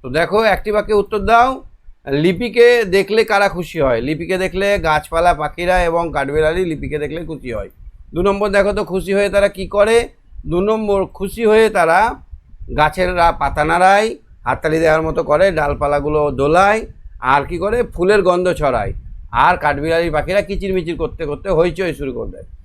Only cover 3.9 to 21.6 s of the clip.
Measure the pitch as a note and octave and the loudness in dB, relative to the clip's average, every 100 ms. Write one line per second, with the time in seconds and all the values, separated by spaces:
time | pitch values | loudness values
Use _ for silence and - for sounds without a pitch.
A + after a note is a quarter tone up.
3.9 | A#2 B2 D#3 E3 F#3 F#3 F3+ G3+ G3+ D#3+ | 0 -2 -6 -4 -4 -4 -2 0 0 0
4.9 | D3+ - E3 F3 D#3+ D3+ - F3 F#3 F3 | -2 -2 0 2 2 -4 -6 0 0 2
5.9 | E3 E3+ D3 C3+ D3 D#3 E3+ F#3 D3+ C#3 | 0 -2 -4 -2 0 0 0 -4 -4 -6
6.9 | D3 C#3+ D#3 D#3+ D3+ B2 A2 G2 _ - | -6 -6 -8 -10 -12 -10 -10 -10 _ -20
7.9 | - - D#3 F#3+ G3 G#3 G3 G3 G#3 F3 | -20 -10 -2 0 0 0 2 2 0 -4
8.9 | F#3 E3+ G3 G3+ G3+ G3 G3 F#3 G3+ G#3 | -4 -2 0 2 2 0 -2 -4 2 4
9.9 | A#3 A#3+ _ _ - - E3+ G3+ A3 G#3+ | 4 0 _ _ -16 -4 -2 0 0 0
10.9 | G3 F#3 - F#3+ F3+ A3+ A3 A3 G3 E3 | 0 -2 -6 -10 -2 4 4 4 4 4
11.9 | E3+ A3+ - - - _ - - - D3+ | 4 2 -2 -16 -20 _ -18 -8 0 0
12.9 | F3+ F3+ F3+ E3+ D#3+ C#3 D#3 D3+ E3 F#3 | 2 -2 2 2 2 -4 -2 0 4 6
13.9 | G3 A3 - _ - A#2+ C3 D#3+ D#3+ D#3+ | 4 2 -4 _ -10 -4 -2 0 2 2
14.9 | D#3 D#3+ C#3+ C#3 D3+ G3 E3 D3 D3 D3 | 2 0 -4 0 2 2 2 -2 -2 -2
15.9 | D3 C#3+ D3+ D3 B2+ D3 E3 G3 A3 A3 | -2 0 0 0 0 2 4 4 2 -4
16.9 | - - - B2+ C#3 C#3 F3 F#3+ A#3+ A3+ | -16 -20 -8 2 2 2 -4 -2 -2 -4
17.9 | - F3+ G#3 F3+ F3+ F3+ E3+ D3 B2 G2 | -2 2 4 4 2 0 0 0 0 -4
18.9 | - - - - A#2 D3+ F3+ D3 C#3+ D3+ | -8 -12 -16 -6 2 4 4 0 -2 0
19.9 | E3 E3+ D#3 D3+ F#3+ G3 G3 G3 F#3 E3 | 0 0 -2 0 -2 -2 -4 -2 -4 -4
20.9 | D#3+ D#3+ - D#3 D3 G3 D#3+ | -6 -6 -6 -8 -8 -2 0